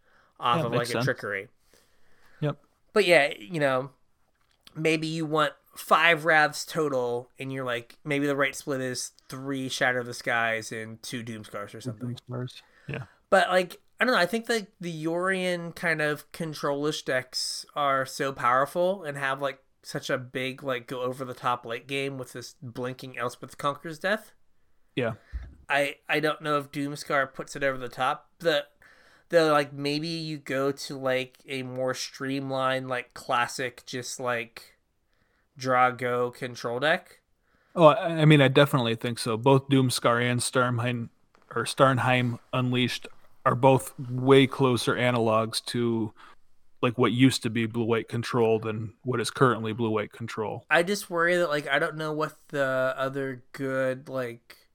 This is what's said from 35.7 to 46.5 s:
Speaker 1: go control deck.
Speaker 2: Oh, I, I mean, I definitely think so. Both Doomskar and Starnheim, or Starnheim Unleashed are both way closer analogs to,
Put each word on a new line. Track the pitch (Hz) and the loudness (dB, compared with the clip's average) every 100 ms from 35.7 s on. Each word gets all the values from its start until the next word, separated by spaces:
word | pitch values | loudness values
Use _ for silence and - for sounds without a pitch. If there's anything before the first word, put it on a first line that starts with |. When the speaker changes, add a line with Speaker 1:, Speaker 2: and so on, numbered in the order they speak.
| 127 127 | 4 4
Speaker 1:
go | 120 123 123 123 | 2 -2 0 -2
control | - 127 120 123 120 | -4 -12 -8 -6 -2
deck. | 147 180 - - _ _ _ _ _ 180 | 0 0 -4 -20 _ _ _ _ _ 8
Speaker 2:
Oh, | 156 | 8
I, | 143 - 165 | 8 0 4
I | 151 | 8
mean, | 151 | 10
I | 131 | 8
definitely | 139 143 143 117 113 | 8 6 4 0 0
think | 123 113 | -4 -4
so. | 123 110 | -2 2
Both | 127 135 135 | 6 6 6
Doomskar | 135 127 - 127 117 | 4 4 2 2 2
and | 123 123 | 2 0
Starnheim, | - 131 123 120 120 123 113 _ _ _ _ 117 | 0 2 2 0 -2 -4 -8 _ _ _ _ -6
or | |
Starnheim | 110 - 135 127 117 127 123 117 _ | -4 4 4 6 2 2 2 -4 _
Unleashed | 131 123 123 120 - - - - - 127 | -2 0 0 0 -2 -10 -18 -20 -2 0
are | 123 | 4
both | 135 131 - - | 6 6 2 -12
way | 123 127 127 135 131 | -8 -2 6 8 8
closer | - 135 120 - 98 | 4 2 2 0 0
analogs | 123 123 113 110 113 - - | 2 2 4 2 0 -6 -6
to, | 123 120 113 107 - - - - | -2 0 -2 -4 -8 -20 -20 -20